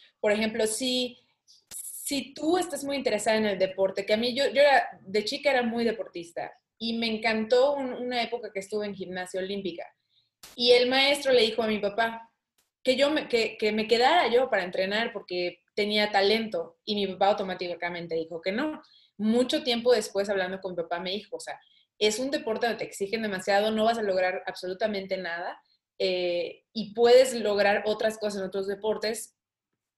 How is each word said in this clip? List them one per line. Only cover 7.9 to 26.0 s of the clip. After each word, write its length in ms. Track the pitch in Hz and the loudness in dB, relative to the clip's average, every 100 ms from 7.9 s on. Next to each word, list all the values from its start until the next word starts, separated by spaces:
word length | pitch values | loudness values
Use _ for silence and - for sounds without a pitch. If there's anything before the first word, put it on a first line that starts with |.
una 280 | 220 247 247 | -6 -4 -4
época 300 | 226 240 208 | -4 -6 -8
que 60 | 196 | -10
estuve 260 | 190 214 208 | -6 -6 -6
en 80 | 196 | -8
gimnasia 440 | 175 185 180 185 | -8 -8 -6 -6
olímpica, 440 | 185 202 190 170 - _ _ _ _ _ - - | -6 -6 -6 -8 -14 _ _ _ _ _ -20 -2
y 160 | 240 | 6
el 140 | 247 247 | 6 6
maestro 420 | 262 277 285 269 | 4 4 2 4
le 80 | 247 | 4
dijo 220 | 226 220 | 4 2
a 40 | 220 | -2
mi 120 | 208 | 0
papá 520 | 202 208 226 226 - _ _ _ _ _ | -2 0 -2 -2 -14 _ _ _ _ _
que 120 | 254 254 | 0 2
yo 140 | 285 | 2
me, 180 | 302 - | 2 0
que, 300 | 233 214 - | 0 0 0
que 140 | 214 | 0
me 160 | 214 220 | 0 2
quedara 400 | 233 262 349 254 | 4 6 6 4
yo 160 | 240 254 | 4 4
para 140 | 208 | 0
entrenar 480 | 180 180 190 208 233 | 0 -2 -2 -2 -2
porque 520 | 196 - 180 175 175 _ | -6 -6 -4 -4 -6 _
tenía 380 | - 208 214 208 | -4 0 2 2
talento, 680 | 208 202 226 214 175 165 - - | 2 4 2 0 -6 -6 -12 -6
y 80 | 208 | -4
mi 120 | 196 | -4
papá 160 | 180 196 | 2 2
automáticamente 840 | 208 190 180 175 165 175 175 170 165 | 2 -2 -6 -8 -6 -6 -8 -6 -6
dijo 260 | 160 165 | -6 -6
que 100 | 190 | -4
no. 300 | 214 302 208 - _ _ - | -4 -4 -6 -16 _ _ -4
Mucho 460 | 214 240 254 311 | 0 2 2 0
tiempo 280 | - 233 240 | 0 0 2
después, 380 | 226 214 196 202 | 2 2 -4 -2
hablando 300 | 196 185 190 | -2 -2 -6
con 120 | 190 175 | -8 -8
mi 80 | |
papá, 160 | 165 170 | -6 -6
me 100 | 180 | -6
dijo, 260 | 208 - 160 | -8 -8 -12
o 20 | |
sea, 200 | 151 - _ _ _ _ | -12 -14 _ _ _ _
es 200 | 214 220 | 0 0
un 100 | 262 | -2
deporte 360 | 294 226 220 233 | -4 -4 -2 -2
donde 100 | - | -2
te 60 | - | -8
exigen 380 | - 196 220 | -8 -6 -4
demasiado, 480 | 214 190 202 196 214 | -4 -4 0 2 2
no 120 | 220 220 | 2 2
vas 120 | 233 | 2
a 60 | |
lograr 400 | 208 185 185 196 - | 0 0 0 -2 -8
absolutamente 720 | 185 180 185 220 196 190 185 | -10 -10 -4 -2 -2 -4 -6
nada, 420 | 175 170 196 - _ _ _ | -6 -6 -8 -10 _ _ _
eh, 640 | _ | _